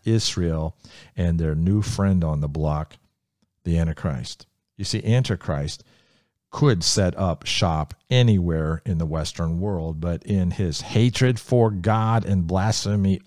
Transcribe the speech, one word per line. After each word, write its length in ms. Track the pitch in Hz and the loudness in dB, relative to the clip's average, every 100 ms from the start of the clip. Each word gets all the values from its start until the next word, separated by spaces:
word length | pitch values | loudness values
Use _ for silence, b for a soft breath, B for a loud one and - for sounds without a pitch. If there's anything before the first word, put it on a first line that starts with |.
| - | -2
Israel 720 | 113 - - 85 80 80 - B B B - | 0 0 -2 -2 -2 -4 -8 B B B -2
and 240 | 87 82 | 0 0
their 160 | 80 76 | 0 0
new 260 | 85 104 | 2 2
friend 420 | 104 - 98 92 | 0 0 0 2
on 180 | 80 76 | 0 -2
the 60 | 73 | -4
block, 500 | 76 78 76 78 - _ _ _ _ _ _ | -2 -2 -2 -6 -14 _ _ _ _ _ _
the 160 | 90 82 | -2 0
Antichrist. 680 | 80 78 87 67 57 - - _ _ - | 0 -2 -6 -6 -8 -14 -20 _ _ -12
You 80 | 98 | -6
see, 180 | 110 | -4
Antichrist 800 | - 120 131 95 - 76 73 - _ b b b b b _ | 0 2 0 -4 -4 -4 -4 -8 _ b b b b b _
could 320 | - 147 98 | 0 2 2
set 340 | - - 92 85 | 2 2 2 2
up 280 | 95 80 - | -2 -2 -4
shop 480 | - 92 78 73 - - | 0 0 0 -4 -8 0
anywhere 720 | 127 120 101 87 80 78 82 - | 4 4 4 2 0 -2 -2 -2
in 120 | 85 | -2
the 80 | 80 | -2
Western 540 | 80 76 - 82 85 | -2 -4 -4 -2 -2
world, 400 | 101 92 80 78 | -2 -4 -4 -4
but 240 | 85 82 | -4 -4
in 280 | - 101 90 | -2 0 0
his 280 | 85 92 73 | 0 -2 -4
hatred 580 | - 107 120 - 127 120 | -2 2 2 2 2 0
for 320 | - 127 113 | 0 2 2
God 540 | 98 90 110 110 113 | 2 0 2 2 0
and 240 | 98 98 82 | 2 0 2
blasphemy 720 | 92 104 113 101 104 98 95 | 0 0 0 0 0 2 0